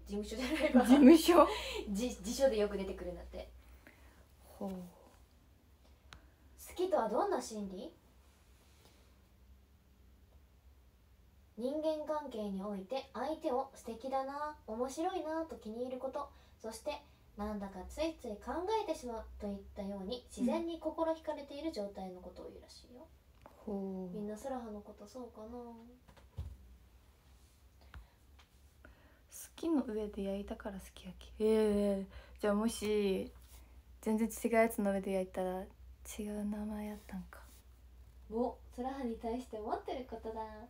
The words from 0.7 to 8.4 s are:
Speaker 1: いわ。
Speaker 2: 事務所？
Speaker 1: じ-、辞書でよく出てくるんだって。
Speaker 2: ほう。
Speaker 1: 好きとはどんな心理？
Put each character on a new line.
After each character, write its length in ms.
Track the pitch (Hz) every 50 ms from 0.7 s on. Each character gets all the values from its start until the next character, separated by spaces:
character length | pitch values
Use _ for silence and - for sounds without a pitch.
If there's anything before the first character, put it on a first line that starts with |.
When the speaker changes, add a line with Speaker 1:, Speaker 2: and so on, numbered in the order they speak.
Speaker 1:
い 20 | 254
わ。 140 | 247 208
Speaker 2:
事 80 | 214 254
務 240 | 294 294 247 339 320
所？ 300 | - - 349 320 294 392 427 - - 539 523 440 - 226
Speaker 1:
じ-、 200 | 202 190 240 247 202 - 180
辞 100 | 202 247
書 160 | 262 277 262
で 100 | 220 214
よ 100 | 208 202
く 80 | 202
出 80 | 190 190
て 100 | 190 196
く 100 | 180 180
る 60 | 180
ん 60 | 175
だ 60 | 170 -
っ 20 |
て。 260 | - - - - - - - - - - - - - - - - - - - - - - - - - - -
Speaker 2:
ほ 80 | 208
う。 40 | 196
Speaker 1:
好 60 | 190 185 180 175 - - - - - - - - - - - - - - - - - - - - - - - - - - - - - _ - - - - - - -
き 140 | - 359 370
と 60 | - 277
は 100 | 226 214
ど 180 | 208 277 381
ん 40 | 415
な 100 | 359 262
心 300 | 247 - 226 214 202 190
理？ 200 | 185 185 247 320 - - - - - - - - - -